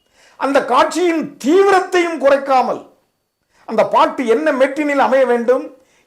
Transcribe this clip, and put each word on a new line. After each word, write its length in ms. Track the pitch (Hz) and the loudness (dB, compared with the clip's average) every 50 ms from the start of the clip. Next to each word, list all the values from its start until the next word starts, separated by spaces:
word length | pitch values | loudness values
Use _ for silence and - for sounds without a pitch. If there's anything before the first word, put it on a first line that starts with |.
| _ _ _ _ _ _ _ | _ _ _ _ _ _ _
அந்த 280 | - - 269 277 262 190 | -6 -4 0 0 0 0
காட்சியின் 720 | 190 247 285 320 311 - 320 359 349 330 311 262 - - - - | 0 0 0 0 0 0 -2 -2 0 0 -2 -4 -8 -10 -6 -2
தீவிரத்தையும் 760 | 269 339 392 392 403 381 359 370 370 359 359 339 339 330 277 | 2 4 4 4 4 2 2 0 0 0 0 0 -2 -2 0
குறைக்காமல், 680 | 262 277 277 277 277 285 269 254 233 214 160 117 - - _ _ _ _ _ _ _ _ _ _ _ _ _ _ _ | 0 2 2 0 0 0 0 0 0 0 -4 -8 -10 -18 _ _ _ _ _ _ _ _ _ _ _ _ _ _ _
அந்த 220 | - 226 214 190 | -6 -2 -2 0
பாட்டு 380 | - - - 320 302 - - 254 | 0 2 0 0 0 -2 -2 -2
என்ன 260 | 220 233 285 311 311 | 0 0 0 0 0
மெட்டினில் 460 | 277 247 269 285 277 311 302 294 285 | 0 0 0 0 0 -2 -4 -2 0
அமைய 280 | 277 233 214 262 269 262 | 0 0 2 2 2 2
வேண்டும், 500 | 240 240 233 233 247 254 277 302 - - - _ _ _ _ _ | 2 0 0 0 0 -2 -2 -4 -8 -16 -20 _ _ _ _ _